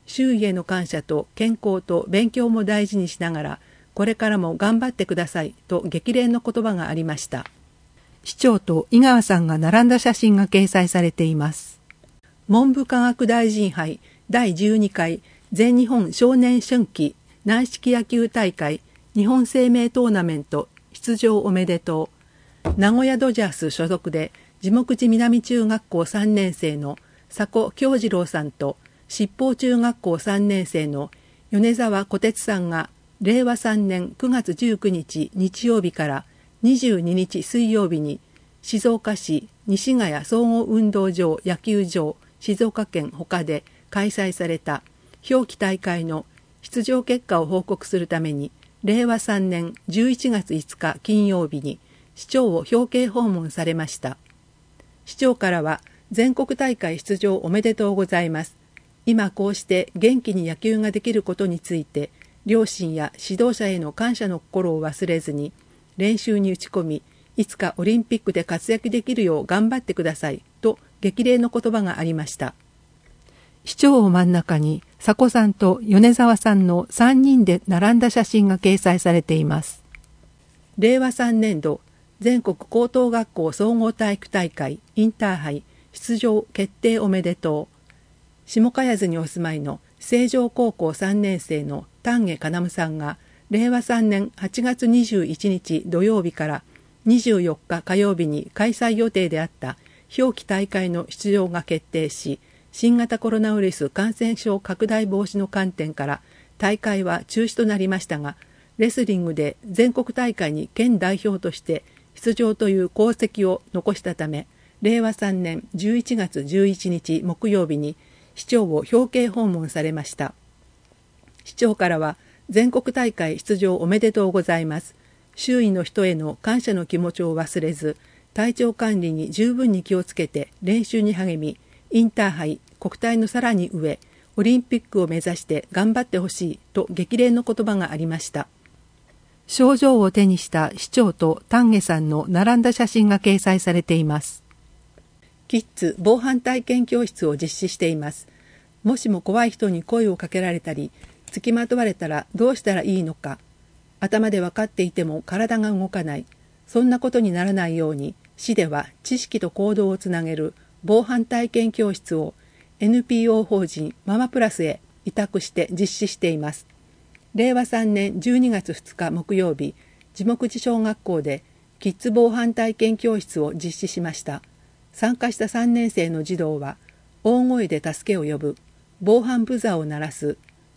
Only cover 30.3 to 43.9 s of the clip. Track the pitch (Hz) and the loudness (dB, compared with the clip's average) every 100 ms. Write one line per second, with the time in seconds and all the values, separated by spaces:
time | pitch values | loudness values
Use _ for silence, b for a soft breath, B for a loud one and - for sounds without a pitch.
30.3 | 202 202 196 180 170 151 143 147 b b | 0 0 0 -2 -4 -4 -6 -8 b b
31.3 | b b 202 226 240 233 202 196 196 226 | b b 2 2 2 0 -2 -2 -2 -2
32.3 | - - 202 175 165 156 _ _ - 190 | -2 -4 -4 -2 -4 -6 _ _ -4 0
33.3 | 233 247 240 226 214 202 185 180 - 254 | 2 2 0 0 0 0 -2 -4 -4 -2
34.3 | 254 214 160 240 214 208 180 160 - - | 0 -2 -2 -2 0 0 -2 -4 -6 -6
35.3 | 196 185 185 233 226 180 - 151 139 b | -2 -2 0 0 2 0 -2 -4 -4 b
36.3 | b b _ 233 262 247 196 170 185 185 | b b _ 2 4 4 2 2 0 -2
37.3 | 185 - 240 226 220 190 165 151 147 b | -4 -4 0 2 2 0 0 -4 -6 b
38.3 | b b b - 220 240 226 - 202 - | b b b -6 0 2 0 -2 -6 -2
39.3 | 151 220 _ - 196 - 254 196 147 - | -4 -4 _ -2 -2 2 0 0 -2 -2
40.3 | 233 233 226 - 220 214 202 190 175 175 | 0 2 2 2 2 2 2 0 0 0
41.3 | 156 185 170 - 208 185 175 151 - b | 0 -4 -4 -2 0 0 -2 -4 -6 b
42.3 | b - 196 226 214 214 175 147 143 170 | b -4 0 0 -2 -6 -4 -6 -8 -6
43.3 | 180 156 151 b b b | -4 -2 -6 b b b